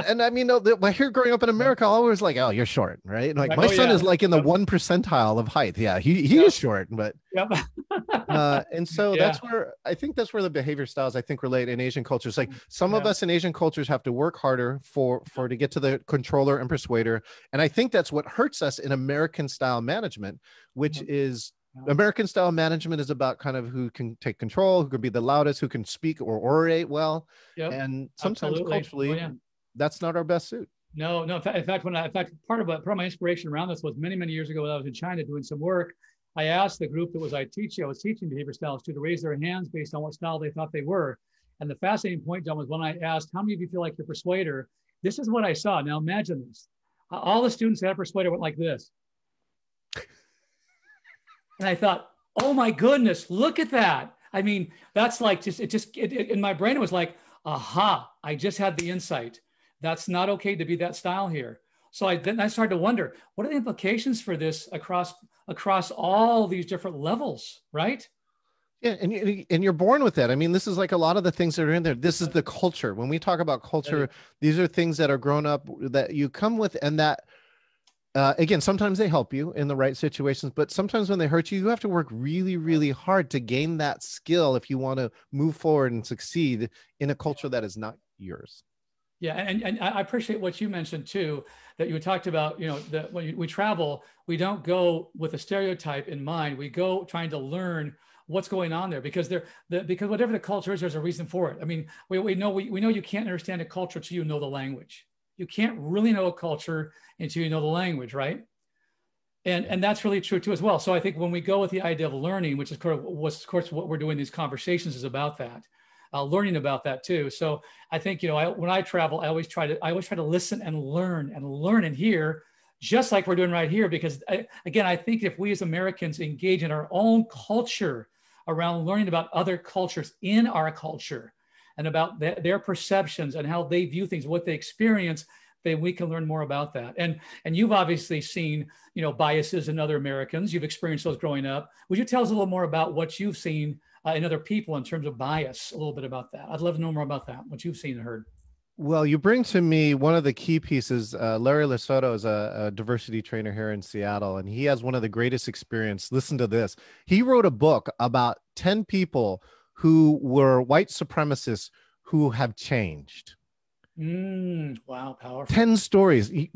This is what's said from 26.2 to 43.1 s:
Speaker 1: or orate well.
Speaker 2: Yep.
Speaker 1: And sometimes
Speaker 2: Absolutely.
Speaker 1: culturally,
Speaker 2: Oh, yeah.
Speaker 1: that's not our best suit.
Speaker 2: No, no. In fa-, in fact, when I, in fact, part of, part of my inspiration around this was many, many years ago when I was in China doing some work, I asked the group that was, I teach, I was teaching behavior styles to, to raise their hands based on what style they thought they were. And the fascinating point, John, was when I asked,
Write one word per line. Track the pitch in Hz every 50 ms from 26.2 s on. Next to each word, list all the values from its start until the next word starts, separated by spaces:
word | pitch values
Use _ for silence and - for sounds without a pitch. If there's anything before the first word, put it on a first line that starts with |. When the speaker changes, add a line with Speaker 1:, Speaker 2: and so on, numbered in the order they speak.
| 135
Speaker 1:
or | 110 110 107
orate | - 127 143 160 165 165 165 165 170 -
well. | 143 151 160 156 156 165 160 _ _ _ _ _ _ 165
Speaker 2:
Yep. | 156 170
Speaker 1:
And | 131 135 135 131 131 135 135 - _
sometimes | - - 190 220 - - 147 151
Speaker 2:
Absolutely. | 165 175 156 151
Speaker 1:
culturally, | 151 143 - - 139 139 143 156
Speaker 2:
Oh, |
yeah. | 165 170 156 123 120 _ _ _ _ _ _ _
Speaker 1:
that's | 120 147 151 - -
not | 175 165 165
our | 170 165
best | 151 175 165 - -
suit. | 220 240 - - _ _ _ _ -
Speaker 2:
No, | 151 151 170 175 170 165
no. | 160 180
In | 165 -
fa-, | 196 214
in | 180 -
fact, | 180 190 185 190
when | 190 175
I, | 160 165
in | - -
fact, | 190 175 - - - _ -
part | 208 185 -
of, | 165
part | 160 160 - 180
of | 208
my | 185 175
inspiration | 185 175 - 175 175 175 170 170 156
around | 147 156 180 185
this | 165 - -
was | 151 113 135
many, | 156 180 190
many | 180 175 160 160
years | 160 160 147
ago | 156 156 147
when | 147
I | 151 143
was | 135
in | 143 120
China | - 170 180 180 165 143
doing | 127 143 147 135
some | - 151 143
work, | 156 180 185 175 175 175 - _ _ _ _ _ _ _ _
I | 160 156
asked | 156 170 180 196 190 - -
the | 165 147
group | 143 160 175 170 170
that | 160
was, | 160 135 143
I | 139 135
teach, | - - 202 214 - - 196
I | 160
was | 139 131 -
teaching | - 214 220 220 190 160
behavior | 131 143 147 139 143
styles | - 165 147 135 131 -
to, | 165 151
to | 147
raise | 147 165 175 165
their | 165 156 147 143
hands | 156 175 180 185 180 -
based | - 156 151 147 -
on | 151
what | 151 151 156
style | - 170 165 160 151
they | 156 151 147
thought | 156 160 156 156
they | 151
were. | 139 151 196 190 156 135 120 - _ _ _ _ _ _ _ _
And | 151 147
the | 135
fascinating | - - 190 214 208 - 190 180 156 -
point, | 151 175 185 151
John, | 160 151
was | 151 143 123
when | 156 160
I | 160 156 151 165
asked, | 160 160